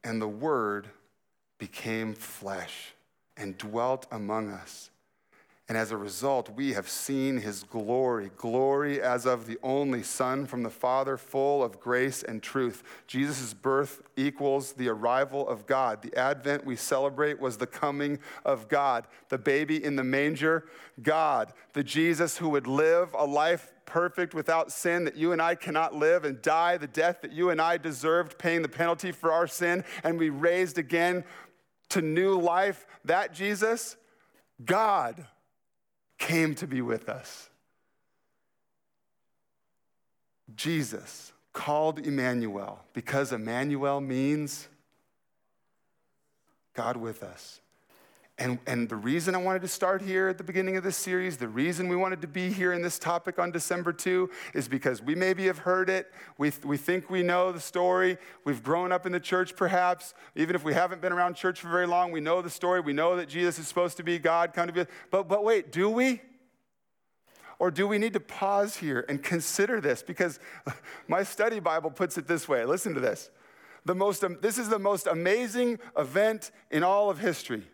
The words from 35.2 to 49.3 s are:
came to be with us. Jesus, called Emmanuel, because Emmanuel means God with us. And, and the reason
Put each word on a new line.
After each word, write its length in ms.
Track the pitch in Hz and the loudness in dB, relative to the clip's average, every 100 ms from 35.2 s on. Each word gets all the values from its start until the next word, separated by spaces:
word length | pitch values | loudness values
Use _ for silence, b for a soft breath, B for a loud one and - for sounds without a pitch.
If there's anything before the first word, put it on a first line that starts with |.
| 151 _ _ _ _ _ _ _ _ _ | -16 _ _ _ _ _ _ _ _ _
came 360 | - 165 160 143 | -2 2 2 0
to 100 | 147 | -4
be 160 | 127 | -4
with 280 | 120 113 - | -2 -4 -4
us. 400 | 127 - - - _ _ _ _ _ _ _ _ _ _ _ _ _ _ _ _ _ _ _ _ _ _ _ _ _ _ _ _ _ - 110 | -10 -10 -18 -20 _ _ _ _ _ _ _ _ _ _ _ _ _ _ _ _ _ _ _ _ _ _ _ _ _ _ _ _ _ -20 -8
Jesus, 800 | 156 165 127 104 - - - _ _ | -2 -2 -2 -6 -12 -18 -20 _ _
called 480 | - - 147 156 156 | -8 0 2 2 0
Emmanuel, 800 | 151 139 127 123 113 101 98 101 - | -2 0 0 0 -2 -4 -8 -12 -12
because 400 | - - 139 139 | -10 -2 -2 0
Emmanuel 640 | 123 113 120 143 143 139 139 | -4 -4 -2 -2 0 0 0
means 720 | 139 131 135 151 147 - - _ _ _ _ _ _ _ _ _ _ _ _ _ _ _ _ _ _ _ _ | -2 0 0 0 -2 -8 -16 _ _ _ _ _ _ _ _ _ _ _ _ _ _ _ _ _ _ _ _
God 220 | - 117 120 | -6 -4 -4
with 280 | 113 107 | -6 -8
us. 360 | 98 85 - - _ b b b b b b - | -14 -16 -20 -20 _ b b b b b b -6
And, 180 | 127 123 123 | -4 -4 -2
and 240 | 120 117 | -2 -2
the 60 | 110 | -2
reason 400 | 110 165 170 | -2 0 0